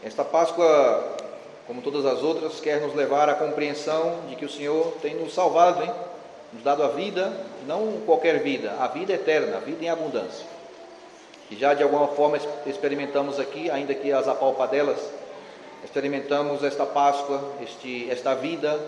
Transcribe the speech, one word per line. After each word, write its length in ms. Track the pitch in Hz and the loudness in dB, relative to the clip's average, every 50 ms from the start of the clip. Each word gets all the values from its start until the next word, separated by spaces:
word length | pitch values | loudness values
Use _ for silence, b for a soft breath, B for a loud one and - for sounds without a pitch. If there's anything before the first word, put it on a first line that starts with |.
| - | -12
Esta 220 | 110 - - 143 | -8 -4 -2 -2
Páscoa, 880 | - - 160 170 160 - 165 170 165 156 147 135 123 110 101 - - - - - - - - - - - - - | 2 4 2 2 4 2 4 6 6 8 8 8 6 6 4 0 -2 -6 -8 -10 -10 -14 -14 -16 -18 -18 -20 -14
como 160 | - 120 123 | -12 -12 -6
todas 240 | 117 139 139 147 139 | -6 -4 -2 0 2
as 160 | 139 127 117 | 2 2 2
outras, 380 | 135 156 165 160 160 160 160 - | 0 0 0 0 -2 -6 -6 -4
quer 220 | - 151 147 147 | -2 -2 0 0
nos 120 | 147 143 143 | 0 -2 0
levar 340 | 151 139 127 139 143 151 147 | 0 0 2 4 4 4 4
à 40 | 143 | 4
compreensão 920 | - 156 147 147 156 151 147 143 151 - 160 156 160 165 170 170 165 160 139 | 2 0 0 0 0 -2 -2 -2 -4 -2 -2 0 0 0 0 -2 -4 -8 -10
de 80 | 131 | -10
que 80 | - 151 | -8 -8
o 60 | 143 | -8
Senhor 420 | 143 143 143 143 151 160 165 170 156 - | -8 -6 -4 0 2 2 2 0 -2 -4
tem 140 | - 147 151 | -6 -4 -4
nos 180 | 165 165 151 - | -4 -6 -4 0
salvado, 480 | - 185 165 - 165 175 180 175 175 | 2 2 4 6 8 8 8 6 2
hein? 120 | - 175 - - - - - - - - - - - - | -2 -4 -4 -6 -8 -10 -12 -14 -16 -18 -18 -20 -20 -18
Nos 100 | - 117 110 | -18 -4 0
dado 200 | 139 143 151 151 | 0 2 4 2
a 60 | 143 | 0
vida, 420 | 143 143 185 208 190 180 190 202 220 - - - - - 127 | 0 0 -4 -4 -2 -2 -2 -2 -4 -8 -10 -12 -12 -14 -8
não 360 | 135 156 190 220 220 208 180 - | -6 -4 -2 -2 -2 -4 -4 4
qualquer 340 | - 190 175 - 170 156 147 | 4 4 6 6 4 4 4
vida, 360 | - 139 135 120 110 104 101 107 | 2 0 -2 -2 -2 -4 -2 -2
a 60 | 127 120 | -2 -2
vida 260 | - 143 180 190 190 | -2 -4 -2 0 0
eterna, 420 | 165 - 156 156 151 135 - 156 | 0 2 2 4 4 2 2 -2
a 60 | - | -4
vida 240 | - 135 160 165 160 | -4 -6 -8 -6 -2
em 40 | 165 | -2
abundância. 560 | 170 165 160 151 131 - - - - - - - - - - - - - - - - - - - - - - - - - - - | -2 -2 -2 -4 -4 -4 -4 -6 -10 -12 -14 -16 -16 -18 -18 -18 -18 -18 -20 -20 -20 -20 -20 -20 -20 -20 -20 -20 -20 -20 -16 -16
Que 100 | 107 101 | -8 0
já 160 | 123 143 147 | 4 4 4
de 80 | 143 | 6
alguma 280 | 147 139 139 147 147 139 | 4 4 4 4 2 2
forma 260 | - 143 147 147 147 | 4 4 4 4 4
ex-, 120 | 143 - - - - - | 2 -2 -4 -8 -6 -6
experimentamos 760 | 143 135 - - 143 143 143 143 135 143 139 139 143 135 143 | -8 -6 -2 -2 -2 -2 -2 -4 -2 0 0 0 0 -2 -4
aqui, 320 | 131 - - 151 160 170 | -4 -6 -6 -6 -4 -4
ainda 240 | 151 143 143 139 139 | -2 -2 -2 -2 -4
que 160 | 135 143 139 | -2 0 0
as 160 | 139 131 120 - | 2 2 2 2
apalpadelas, 720 | 127 - 135 135 131 - 131 123 143 143 147 143 123 - - - - - - - - B B B B B B B B - | 0 2 2 2 2 2 0 0 2 2 2 2 0 -2 -4 -8 -10 -12 -14 -14 -14 B B B B B B B B -18
experimentamos 800 | - - - 139 139 139 143 135 127 - 143 143 147 147 143 143 | -18 -6 -6 -4 -2 -2 -4 -4 -2 0 0 0 0 0 -2 0
esta 240 | 143 139 - - 143 | -2 -2 0 0 -2
Páscoa, 560 | - - 143 143 143 139 - - - 139 139 139 139 139 - | 0 2 4 4 4 4 2 0 -2 -2 -4 -4 -6 -8 -10
este, 500 | 123 110 - - - 123 127 123 120 117 | -10 -12 -12 -12 -10 -8 -8 -6 -4 -4
esta 240 | 127 123 - 139 131 | -4 -2 0 -2 -2
vida 420 | 120 127 151 165 160 143 151 151 151 151 | 0 -2 -4 -4 -2 -2 0 0 -2 -4